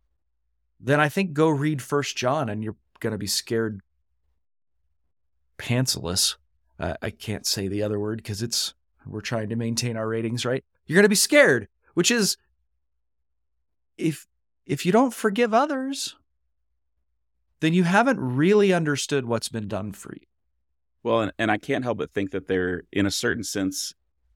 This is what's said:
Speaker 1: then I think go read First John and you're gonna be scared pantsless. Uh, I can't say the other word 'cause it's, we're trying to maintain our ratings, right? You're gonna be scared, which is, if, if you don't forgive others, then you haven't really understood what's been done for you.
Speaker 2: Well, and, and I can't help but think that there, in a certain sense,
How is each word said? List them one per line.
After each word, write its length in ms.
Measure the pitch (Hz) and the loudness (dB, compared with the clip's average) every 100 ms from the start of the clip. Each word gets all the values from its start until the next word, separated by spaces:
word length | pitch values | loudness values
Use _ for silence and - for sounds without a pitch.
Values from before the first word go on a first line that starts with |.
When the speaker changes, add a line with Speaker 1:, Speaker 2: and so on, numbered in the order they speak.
| _ _ _ _ _ _ _ _ | _ _ _ _ _ _ _ _
Speaker 1:
then 200 | 107 147 | 0 2
I 80 | 151 | 2
think 260 | 196 190 | 2 -2
go 160 | 143 160 | 2 2
read 320 | 143 151 147 | 2 0 -2
First 360 | - 143 139 - | -2 -2 -2 -2
John 320 | 123 151 120 | -2 0 -2
and 140 | 104 | -4
you're 120 | 110 104 _ - | -6 -10 _ -8
gonna 180 | 113 107 | -6 -4
be 100 | 101 | -4
scared 540 | - - 113 110 101 - _ _ _ _ _ _ _ _ _ _ _ _ _ _ _ _ - | -4 -2 -2 -2 -4 -14 _ _ _ _ _ _ _ _ _ _ _ _ _ _ _ _ -12
pantsless. 800 | - 120 131 - 82 95 - - _ _ _ - | -2 0 0 -2 -2 0 -2 -4 _ _ _ -10
Uh, 160 | 85 - | -8 -6
I 100 | 92 | -8
can't 340 | - - 104 - | -8 -8 -6 -4
say 220 | 107 98 | -4 -4
the 160 | 104 | -4
other 160 | 104 104 | -2 -2
word 220 | 107 113 | -4 -6
'cause 180 | - 101 | -8 -6
it's, 320 | 117 - - - _ _ - | -4 -4 -6 -8 _ _ -14
we're 160 | 107 | -10
trying 260 | - 117 107 | -6 -4 -4
to 60 | 117 | -4
maintain 400 | 117 117 120 113 | -4 -2 -4 -4
our 120 | 110 | -4
ratings, 360 | 113 113 120 | -2 -2 -2
right? 220 | 123 131 - _ - | -2 -4 -6 _ 0
You're 120 | 170 | 6
gonna 100 | 208 | 6
be 80 | 202 | 6
scared, 540 | - 294 240 120 101 _ _ | 4 6 6 4 0 _ _
which 180 | - 175 | 0 2
is, 240 | 240 196 - _ _ _ _ _ _ _ _ _ _ _ _ _ _ _ - | 4 2 -2 _ _ _ _ _ _ _ _ _ _ _ _ _ _ _ -4
if, 300 | 160 147 - _ _ _ - | -2 -2 -8 _ _ _ -6
if 200 | 165 175 | -2 4
you 60 | |
don't 220 | 214 262 | 4 4
forgive 400 | - 220 196 240 | 2 0 2 2
others, 640 | 220 302 262 269 277 - - _ _ _ _ _ _ _ _ _ _ _ _ _ _ | 4 2 0 -4 -6 -8 -12 _ _ _ _ _ _ _ _ _ _ _ _ _ _
then 140 | 160 | 2
you 100 | 175 | 4
haven't 360 | 170 196 254 240 | 4 4 4 2
really 540 | 127 127 170 208 202 | 0 2 4 6 6
understood 520 | 180 156 143 - 143 117 | 4 2 -2 -2 -2 0
what's 240 | 113 - | -2 -4
been 180 | 117 104 | -8 -6
done 260 | 104 104 | -6 -8
for 200 | 98 - - | -10 -14 -18
you. 60 | _ _ _ _ _ _ _ _ | _ _ _ _ _ _ _ _
Speaker 2:
Well, 180 | 117 113 | 0 0
and, 100 | 107 - | 0 -2
and 140 | 110 | 0
I 60 | 107 | 0
can't 260 | - 139 | -2 -4
help 160 | 123 110 | -2 -4
but 120 | 71 | -6
think 200 | 104 98 | -4 -4
that 160 | 98 92 | -6 -2
there, 360 | 95 90 87 - | 0 0 -4 -6
in 140 | 98 98 | -2 -2
a 60 | |
certain 320 | - 120 113 | 0 -2 -2
sense, 500 | 98 101 95 95 - - _ _ _ | -4 -4 -4 -4 -8 -12 _ _ _